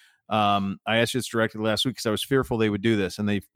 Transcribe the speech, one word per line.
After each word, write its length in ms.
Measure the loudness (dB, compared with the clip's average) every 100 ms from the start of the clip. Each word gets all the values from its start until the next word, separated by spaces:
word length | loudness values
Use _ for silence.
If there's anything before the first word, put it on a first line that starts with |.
| -10 _ -4
Um, 500 | 2 4 2 0 -6 -2
I 120 | 0
asked 140 | 2
you 60 | 0
this 80 | -4
directly 340 | 0 0 0
last 240 | -2 0
week 120 | -2 -2
'cause 100 | -2
I 60 |
was 100 | -2
fearful 340 | 0 0 0 0
they 140 | 0
would 120 | 2
do 120 | 2 2
this, 220 | 0 -2
and 100 | -2
they, 120 | -2 -2